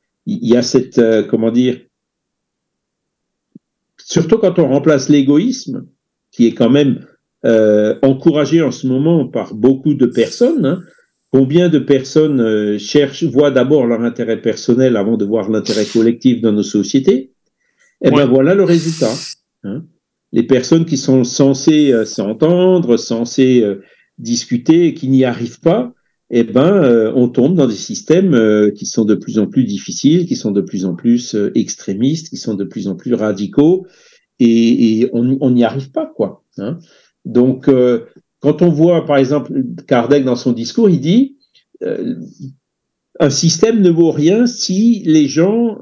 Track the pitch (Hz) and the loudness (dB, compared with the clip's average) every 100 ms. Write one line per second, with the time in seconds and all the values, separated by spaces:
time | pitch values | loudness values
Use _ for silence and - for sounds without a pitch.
0 | _ _ - - 113 120 123 131 - 131 | _ _ -10 -6 0 0 2 -2 0 0
1 | 113 110 107 117 113 120 127 - _ _ | 2 2 0 -2 0 0 -2 -4 _ _
2 | _ _ _ _ _ _ _ _ _ _ | _ _ _ _ _ _ _ _ _ _
3 | _ _ _ _ _ - _ _ _ _ | _ _ _ _ _ -20 _ _ _ _
4 | - 170 165 220 185 175 139 135 156 143 | -4 -4 2 2 2 2 0 2 2 0
5 | 131 147 135 147 240 - - 110 - _ | 2 2 4 2 0 -4 -10 -12 -14 _
6 | _ _ _ - 117 - 120 139 143 87 | _ _ _ 0 0 2 2 4 2 -2
7 | - _ _ _ 123 110 107 104 107 - | -8 _ _ _ 0 2 4 2 0 0
8 | 135 135 170 147 135 165 143 120 127 131 | 0 2 0 0 0 0 0 -4 -4 -2
9 | 151 170 - 120 90 107 123 135 156 143 | 0 0 -2 -6 -8 0 2 2 -2 0
10 | 127 - 113 - 247 311 139 180 - _ | 0 0 -4 0 0 0 -2 -4 -8 _
11 | _ _ _ 131 131 165 180 151 - 135 | _ _ _ 0 2 2 2 0 2 0
12 | 135 156 156 135 113 107 104 104 - 147 | 2 0 2 0 0 0 -2 -4 0 0
13 | 139 - 160 120 147 127 131 151 120 113 | 0 -2 -2 0 2 2 2 2 0 -2
14 | 120 120 113 110 113 104 - 120 131 110 | -4 -4 -6 -4 -4 -4 0 2 2 0
15 | 98 110 101 113 101 107 - 110 104 117 | -2 -2 -2 -2 -2 -4 -4 -4 -2 0
16 | 113 120 131 117 113 104 98 104 98 135 | 0 0 0 0 0 0 0 -2 0 0
17 | 139 254 - _ _ _ _ _ _ _ | 2 0 -4 _ _ _ _ _ _ _
18 | 131 123 131 135 143 196 170 170 156 160 | 0 2 4 4 4 2 2 0 -2 -4
19 | 113 123 - - _ _ 101 120 170 _ | -4 -4 -12 -18 _ _ -12 -12 -14 _
20 | _ _ _ 117 117 127 - 165 165 135 | _ _ _ -2 2 0 2 0 0 -4
21 | - 131 123 - 139 135 165 151 143 117 | 0 0 0 0 0 2 2 2 2 2
22 | 107 - 101 107 156 180 185 180 123 117 | -2 -6 -6 -2 0 2 4 2 2 -2
23 | - 117 120 - 131 123 104 98 - _ | -2 -6 -4 0 2 4 2 -4 -12 _
24 | _ - 117 117 - 120 156 165 170 - | _ -14 -6 -6 -4 -4 2 2 2 -2
25 | 131 131 127 113 117 - 165 214 247 - | 0 2 2 -2 -8 -2 0 0 -4 -12
26 | _ _ _ 120 113 117 160 202 139 117 | _ _ _ -2 0 2 2 4 4 2
27 | 110 131 123 123 139 175 127 101 - 104 | 2 0 0 0 0 2 0 -2 -10 -10
28 | - 170 196 123 110 107 104 104 - - | 0 2 2 2 2 2 2 -2 -6 -2
29 | 107 101 - 107 98 135 107 98 - - | 0 -2 -2 -4 -2 -2 -2 -6 -10 -2
30 | 135 175 170 - 110 101 90 98 95 85 | 0 0 0 -4 -2 -4 -4 -6 -6 -4
31 | 120 120 - 107 101 117 101 - - 98 | 0 0 -2 -4 -2 -4 -6 -8 -10 -4
32 | 131 160 160 - 117 98 98 - 98 87 | -2 -4 -8 -12 -8 -6 -8 -8 -8 -8
33 | 123 113 107 98 98 - 156 185 - _ | -4 -2 -2 -4 -2 2 2 0 -4 _
34 | _ _ _ _ 120 113 117 - 117 110 | _ _ _ _ 2 2 2 2 0 0
35 | 123 120 123 135 135 123 117 135 - 320 | -2 -2 -2 -2 0 2 0 -2 -8 -8
36 | 311 - 98 - _ - 101 170 - _ | -8 -6 -8 -8 _ -12 -10 -10 -16 _
37 | _ _ - 120 127 131 - 127 123 117 | _ _ -2 0 2 0 2 2 2 0
38 | - _ _ _ 143 151 175 151 170 165 | -6 _ _ _ -2 2 0 2 2 2
39 | 143 139 131 147 120 139 120 - - 120 | 0 0 2 -2 -4 -6 -6 -10 -2 -2
40 | 120 143 127 120 131 113 113 - 214 139 | 0 -2 -2 -2 -2 -4 -4 0 2 2
41 | 147 226 277 - _ _ _ _ - - | 2 0 0 -6 _ _ _ _ -8 -6
42 | - - - - 135 - _ _ _ _ | -8 -10 -14 -18 -18 -18 _ _ _ _
43 | _ - 147 - 165 - 220 233 180 160 | _ -2 -2 0 -2 2 0 2 2 4
44 | 165 143 156 214 240 - - 190 233 214 | 2 2 0 2 0 -2 -6 0 0 0
45 | 175 156 143 156 185 226 233 - | 2 2 2 0 0 0 -4 -6